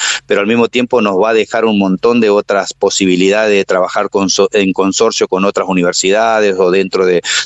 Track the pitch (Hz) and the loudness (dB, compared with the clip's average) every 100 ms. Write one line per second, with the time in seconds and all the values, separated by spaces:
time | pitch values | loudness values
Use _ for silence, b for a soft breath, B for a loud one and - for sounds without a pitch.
0 | B B - 101 104 117 117 127 123 123 | B B -4 -2 0 0 0 0 0 0
1 | 107 98 107 113 104 117 113 104 95 92 | 0 0 2 0 0 0 0 0 0 0
2 | 117 120 110 101 - 101 92 - 98 - | 0 2 2 2 0 -2 -4 -2 -2 0
3 | 95 90 95 104 110 101 95 92 90 110 | 0 2 2 2 2 0 0 0 0 -2
4 | 101 104 95 - 98 107 95 90 98 92 | -4 -2 -2 0 0 0 0 0 -2 0
5 | 113 - 104 92 98 98 92 92 87 90 | 0 0 -2 -2 -2 -2 -2 -2 -2 0
6 | 95 101 113 110 104 92 90 95 95 92 | 0 0 0 0 0 0 0 0 0 0
7 | 92 87 - B | 0 0 -2 B